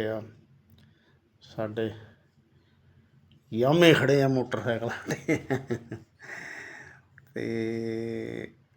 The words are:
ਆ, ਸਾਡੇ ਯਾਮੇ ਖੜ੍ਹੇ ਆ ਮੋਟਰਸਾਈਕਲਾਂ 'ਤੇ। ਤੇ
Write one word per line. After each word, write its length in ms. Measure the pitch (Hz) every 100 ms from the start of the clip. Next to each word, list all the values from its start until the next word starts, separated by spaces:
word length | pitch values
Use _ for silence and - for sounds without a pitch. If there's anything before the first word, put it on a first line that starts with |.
| 110
ਆ, 140 | 110 107 - _ _ _ - - _ _ _ _ _
ਸਾਡੇ 460 | - - 107 110 110 - - - _ _ _ _ _ _ _ _ _ _ _ - _
ਯਾਮੇ 400 | 110 127 170 170
ਖੜ੍ਹੇ 280 | 143 135 143
ਆ 40 | 135
ਮੋਟਰਸਾਈਕਲਾਂ 640 | 131 117 110 104 113 117 - -
'ਤੇ। 320 | 113 - 156 - 131 - 117 - 110 - _ - - - - - - - - _ - -
ਤੇ 1200 | 117 117 113 113 113 113 113 113 113 113 117 - - _